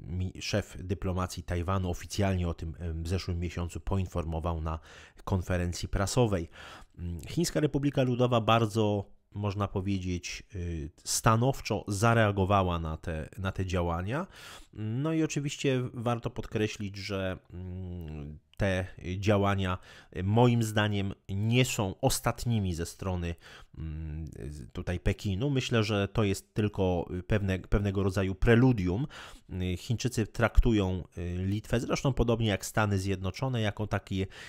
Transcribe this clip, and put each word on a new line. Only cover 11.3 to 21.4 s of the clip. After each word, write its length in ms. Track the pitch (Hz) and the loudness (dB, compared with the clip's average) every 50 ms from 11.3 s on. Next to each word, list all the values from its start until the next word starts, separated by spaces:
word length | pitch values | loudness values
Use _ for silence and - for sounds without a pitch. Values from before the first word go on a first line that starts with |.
| 113 113 120 135 135 - - - 113 95 - - | 4 6 4 2 0 -2 -2 -4 -4 -4 -2 -4
zareagowała 920 | 104 95 107 117 117 113 110 104 98 101 95 90 101 98 95 90 87 82 | -2 2 4 4 6 6 4 4 4 2 2 4 4 4 4 2 0 -2
na 180 | 82 80 80 - | -2 -4 -6 -6
te, 320 | - 92 82 78 71 - - - | -6 -6 -6 -6 -6 -8 -10 -8
na 140 | 95 95 | -6 -6
te 140 | - - 95 | -4 -4 -4
działania. 600 | 92 92 90 85 85 85 85 90 101 123 156 190 - - - - - - - - _ - | -2 0 0 0 0 -2 -2 -4 -4 -4 -6 -6 -8 -12 -18 -20 -18 -18 -20 -20 _ -12
No 400 | - 107 107 113 127 143 160 160 | -8 -6 -4 -2 -2 -2 0 0
i 100 | 160 156 | 0 0
oczywiście 580 | 151 - 156 143 147 - - - 139 131 127 123 123 - | 0 0 -2 -4 -4 -4 -2 0 2 2 2 0 -2 -6
warto 360 | 123 110 120 120 117 - - | -4 -2 -2 -2 -2 -4 -6
podkreślić, 640 | - - 107 - - 113 107 107 - - 107 98 101 | -6 -6 -8 -4 -2 0 0 0 -2 -4 -8 -8 -8
że, 420 | 101 95 104 101 95 95 92 92 - _ - - | -8 -8 -4 -4 -2 -2 -2 -4 -6 _ -14 -12
mm, 840 | 87 90 92 90 92 92 90 90 90 82 78 78 76 71 73 76 76 _ _ _ - | -12 -10 -8 -8 -8 -8 -8 -8 -8 -8 -8 -10 -10 -10 -10 -12 -14 _ _ _ -2
te 300 | 107 98 92 92 95 - - - - 87 92 98 | 0 2 2 0 -2 -4 -8 -10 -8 -6 -6 -2
działania, 600 | 98 107 104 101 98 98 101 98 95 90 90 - - - - - - - - - | 2 4 4 4 4 4 2 2 0 0 -2 -4 -6 -12 -20 -20 -18 -12 -8 -4
y, 60 | 90 | 0
moim 400 | 98 107 117 120 123 120 117 113 | 2 6 6 6 6 6 4 2
zdaniem 500 | 107 107 107 104 107 104 101 95 98 - - _ - | 2 2 2 2 2 2 0 -2 -2 -4 -8 _ -6
nie 360 | 95 98 | -4 -2